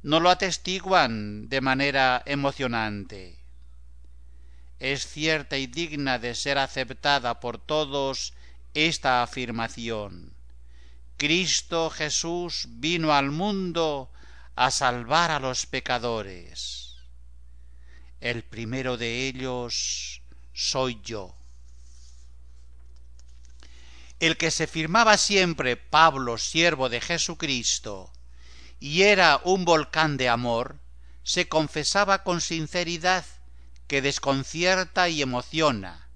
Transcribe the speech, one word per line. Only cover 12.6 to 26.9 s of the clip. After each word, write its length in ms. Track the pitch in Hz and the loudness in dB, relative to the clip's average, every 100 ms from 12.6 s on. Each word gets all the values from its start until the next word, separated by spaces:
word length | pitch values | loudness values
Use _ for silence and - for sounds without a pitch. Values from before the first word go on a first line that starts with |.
| 123 | -8
vino 460 | 117 147 175 156 | -4 0 2 6
al 160 | 143 139 | 4 4
mundo 800 | 151 202 196 185 165 160 143 127 - - - - - | 0 0 0 -2 0 0 -2 -6 -14 -14 -14 -10 0
a 160 | 127 | 2
salvar 600 | - 131 123 117 156 170 | 4 2 2 2 2 4
a 80 | 147 | 2
los 260 | 131 127 - | 0 -2 -2
pecadores. 1200 | 131 - 123 120 113 98 90 82 82 - - - - - - - - - - - - - - - - | -4 0 0 0 -2 -4 -10 -12 -10 -8 -8 -12 -14 -14 -14 -14 -14 -14 -14 -14 -14 -14 -14 -14 -6
El 220 | 123 117 | -4 -4
primero 540 | - 107 113 131 127 120 | -6 -8 -4 -2 -2 -2
de 300 | 117 120 135 | -2 -2 -4
ellos 920 | 127 127 123 120 - - - - - - - - | -4 -4 -4 -4 -4 -4 -4 -8 -12 -16 -16 -14
soy 460 | - - 135 131 113 | -4 -2 2 0 -2
yo". 320 | 104 107 92 - - - - - - - - - - - - - - - - - - - - - - - - - - - - - | -8 -8 -8 -14 -16 -16 -16 -16 -16 -16 -16 -16 -16 -16 -16 -16 -16 -16 -16 -16 -16 -16 -16 -16 -16 -16 -16 -16 -16 -16 -16 2
El 160 | 165 160 | 2 4
que 160 | 165 | 2
se 160 | - 156 | 2 0
firmaba 500 | 160 156 208 220 208 | 0 2 4 6 6
siempre 600 | - 196 180 160 127 120 | 6 4 4 2 0 0
Pablo, 600 | - 151 160 135 123 113 | 2 8 8 8 -2 -2
siervo 520 | - 160 170 156 | 0 4 4 4
de 100 | 131 | 0